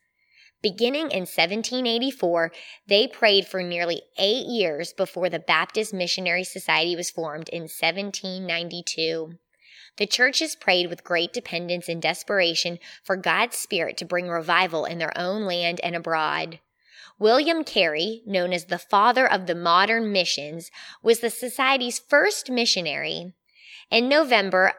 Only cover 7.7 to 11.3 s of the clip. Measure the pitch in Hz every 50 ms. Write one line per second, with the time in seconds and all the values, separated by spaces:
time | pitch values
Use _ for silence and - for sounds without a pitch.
7.7 | - - 160 165 165 196 202 202 190 - - 190 185 185 190 175 165 165 175 170
8.7 | 175 175 170 - - - 160 160 165 165 160 160 170 - _ _ _ _ _ _
9.7 | - - - - _ - 208 202 - - 247 269 269 - 320 302 - - - 202
10.7 | 185 180 175 170 175 - - - 175 165 170 -